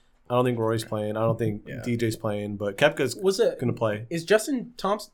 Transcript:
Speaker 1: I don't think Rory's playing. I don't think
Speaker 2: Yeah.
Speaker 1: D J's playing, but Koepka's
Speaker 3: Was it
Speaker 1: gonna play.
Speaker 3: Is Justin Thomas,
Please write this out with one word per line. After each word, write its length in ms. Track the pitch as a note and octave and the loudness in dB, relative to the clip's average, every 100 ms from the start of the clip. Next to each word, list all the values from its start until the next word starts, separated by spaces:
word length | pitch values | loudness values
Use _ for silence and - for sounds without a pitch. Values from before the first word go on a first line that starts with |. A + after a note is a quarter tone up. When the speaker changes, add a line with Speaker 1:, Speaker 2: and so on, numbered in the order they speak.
| _ _ - | _ _ 0
Speaker 1:
I 40 | |
don't 100 | B2 | 2
think 140 | B2+ A#2 | 4 2
Rory's 260 | A2 A2+ | 0 0
playing. 320 | - G#2+ G#2 A2 | -2 -4 -2 0
I 40 | |
don't 180 | A2+ A2+ | 2 2
think 240 | A2 G#2 - | 0 -2 -8
Speaker 2:
Yeah. 140 | - | -8
Speaker 1:
D 120 | B2 A#2 | -2 0
J's 200 | A2+ A2 | 0 -2
playing, 400 | A2 G#2 G#2 G2+ | -2 -2 -4 -4
but 200 | G#2 G2 | -4 4
Koepka's 400 | D3 D3+ C3 - | 2 4 -2 0
Speaker 3:
Was 220 | F#3+ F#3+ | 0 2
it 180 | F#3 - | 2 2
Speaker 1:
gonna 140 | A#2+ | -2
play. 340 | A#2 A2 G#2 A#2+ | 0 0 -2 -4
Speaker 3:
Is 140 | E3 | -4
Justin 480 | E3 G#3+ B3+ B3+ - - | 2 2 2 -4 -4 -6
Thomas, 340 | F#3+ G#3 - | -2 -2 -6